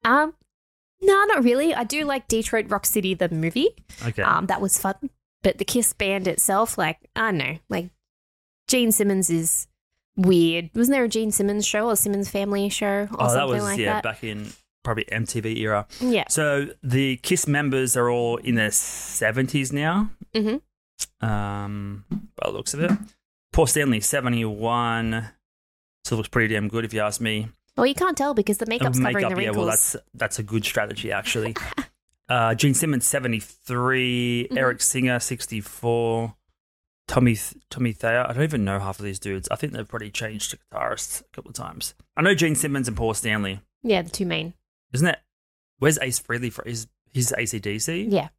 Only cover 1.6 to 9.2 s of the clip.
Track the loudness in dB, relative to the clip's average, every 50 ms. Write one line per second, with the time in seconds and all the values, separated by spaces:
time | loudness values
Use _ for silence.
1.6 | 4 2 2 0 -2 -2 -2 -2 0 0 -2 -2 0 0 0 0 2 2 0 0
2.6 | 0 0 -2 -2 0 0 0 0 0 0 0 2 0 0 0 0 0 0 0 2
3.6 | 2 2 0 -2 -20 _ -16 -6 -6 -4 -2 2 2 4 4 2 2 0 -2 -2
4.6 | 0 0 0 0 0 -2 -4 -4 -8 -12 _ _ _ _ _ _ 0 0 0 0
5.6 | -4 -2 0 0 0 0 -2 _ -2 -2 0 0 -2 -2 0 0 0 2 2 2
6.6 | 2 0 0 -2 0 -2 -2 _ _ _ _ -2 0 0 0 0 -2 -2 -6 -8
7.6 | _ _ -4 -4 -4 -6 _ _ _ _ _ _ _ _ _ _ _ _ _ _
8.6 | _ 0 2 4 4 4 4 4 4 4 4 2